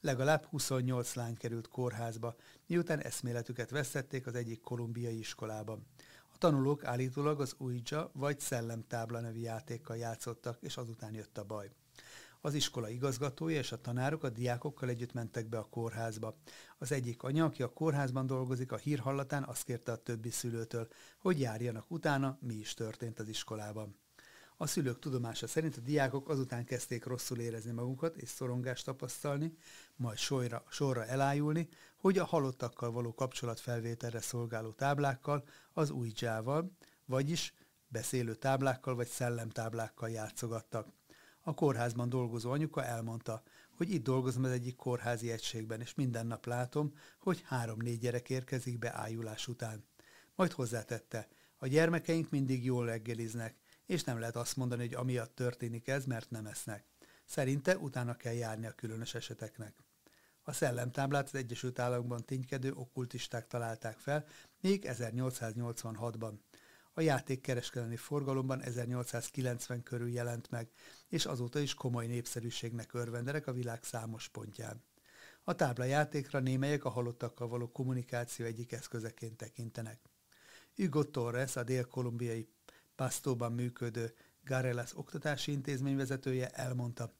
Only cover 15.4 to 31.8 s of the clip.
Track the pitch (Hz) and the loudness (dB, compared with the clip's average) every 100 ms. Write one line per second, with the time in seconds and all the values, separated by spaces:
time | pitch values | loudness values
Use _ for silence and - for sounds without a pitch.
15.4 | 110 113 104 - 113 110 113 110 110 - | -2 -4 -4 -4 -4 -2 -4 -2 -6 -8
16.4 | - - - - 131 143 123 117 135 147 | -18 -18 -20 -10 -2 0 0 -4 0 4
17.4 | 160 160 120 - 160 143 135 127 127 131 | 4 4 -2 2 2 4 2 2 2 2
18.4 | 127 127 127 113 143 147 120 139 135 143 | 0 0 -2 -2 0 2 2 0 0 -2
19.4 | 135 123 - 120 - 113 - 113 117 - | -2 -4 -4 -4 -2 -4 -2 -4 -2 -2
20.4 | 120 117 113 120 113 - - - 190 165 | -2 -2 -2 -4 -4 -10 -20 -2 2 4
21.4 | 127 110 120 110 - 165 160 139 135 135 | 2 0 -2 -2 -6 0 4 4 4 0
22.4 | 127 107 104 - 110 107 117 107 107 107 | -4 -4 -6 -4 -4 -4 -6 -4 -6 -4
23.4 | - 110 107 107 104 101 _ - - - | -4 -4 -4 -6 -8 -10 _ -20 -20 -20
24.4 | - - 151 - 135 120 151 127 117 110 | -20 -6 -2 2 2 0 -2 0 0 -2
25.4 | 113 - 160 131 120 147 135 139 135 143 | 0 2 0 -2 2 6 6 2 0 0
26.4 | 131 120 120 123 - 120 120 123 - 120 | 2 -2 -2 -2 -2 -4 -2 -4 -2 -2
27.4 | 117 113 110 117 123 131 165 165 131 - | -2 -4 -4 -2 -2 0 -2 -2 -10 -4
28.4 | 127 123 127 123 - 131 123 - 147 143 | -2 0 -2 -2 -4 -6 -6 -4 -2 0
29.4 | 160 160 - - - - 120 120 - 139 | 0 -4 -20 -20 -20 -4 -4 0 0 2
30.4 | 123 117 - - 143 123 110 131 135 143 | 2 -2 -6 0 2 2 0 4 4 4
31.4 | 147 156 165 - | 4 2 0 -6